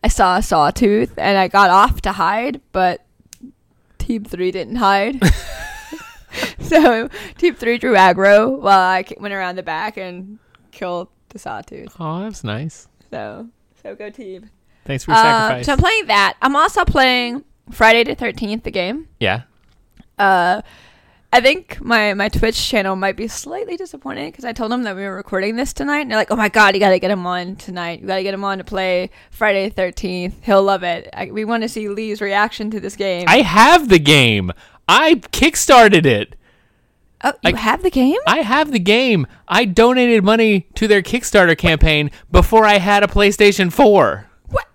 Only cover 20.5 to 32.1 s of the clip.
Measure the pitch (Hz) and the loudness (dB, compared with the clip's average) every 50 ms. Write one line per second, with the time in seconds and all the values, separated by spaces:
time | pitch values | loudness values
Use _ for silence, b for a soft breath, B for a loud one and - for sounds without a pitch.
20.5 | 185 214 214 b b b b b b b b b b b b _ - 247 233 262 | -2 -2 -6 b b b b b b b b b b b b _ 0 2 4 4
21.5 | 302 370 349 _ - - - - 233 220 214 208 196 202 196 214 - - - 226 | 0 0 -6 _ -18 -16 -6 -2 0 0 2 0 0 -2 -4 -4 -2 -2 -2 -2
22.5 | 220 - - - - 220 190 190 190 190 190 196 190 - 208 226 - - - 277 | -2 -4 -6 -2 -2 -2 -2 -2 -4 -2 -4 -4 -4 -6 -10 -10 -10 -14 -14 -12
23.5 | 330 381 415 - 349 339 381 339 - 277 _ - - - 277 - - - 262 247 | -10 -10 -10 -10 -10 -12 -12 -14 -16 -18 _ -14 -12 -12 -12 -14 -16 -14 -12 -12
24.5 | 226 233 233 220 233 247 247 214 190 185 196 202 190 185 202 - - 190 190 208 | -8 -8 -6 -6 -6 -6 -6 -8 -8 -10 -10 -10 -10 -12 -12 -6 -6 -4 -4 -4
25.5 | 226 233 277 269 - - 277 277 294 294 302 254 220 220 208 - 208 233 214 202 | -4 -4 -6 -8 -6 -8 -6 -4 -4 -4 -4 -4 -2 -4 -2 -2 -2 -2 -2 0
26.5 | - 220 214 196 196 196 208 196 185 185 185 185 202 190 180 180 180 180 175 175 | 2 4 4 4 4 4 4 4 4 2 2 -2 -4 -4 -4 -6 -6 -6 -8 -10
27.5 | 190 190 - - 185 180 175 170 170 - - 190 185 190 185 196 196 196 202 196 | -12 -14 -16 -14 -12 -10 -10 -10 -10 -12 -8 -6 -6 -4 -4 -6 -6 -6 -6 -6
28.5 | 196 190 185 - 214 190 190 185 180 180 185 - b b b b b - 226 214 | -6 -8 -10 -10 -8 -6 -4 -2 -2 -2 -4 -6 b b b b b -4 -2 0
29.5 | 202 196 190 208 - - 185 180 180 - - 185 180 180 180 185 - - - - | 0 0 -2 -4 -4 -4 -6 -6 -6 -8 -8 -8 -8 -6 -8 -10 -10 -10 -2 2
30.5 | 202 196 196 196 196 185 180 175 170 165 - - - - 185 185 185 208 214 208 | 2 2 4 2 0 -2 -2 -6 -6 -6 -8 -16 -12 -12 -12 -10 -8 -8 -6 -4
31.5 | 240 226 226 233 233 226 214 208 202 202 220 220 | -4 -4 -4 -6 -8 -10 -10 -8 -8 -8 -8 -8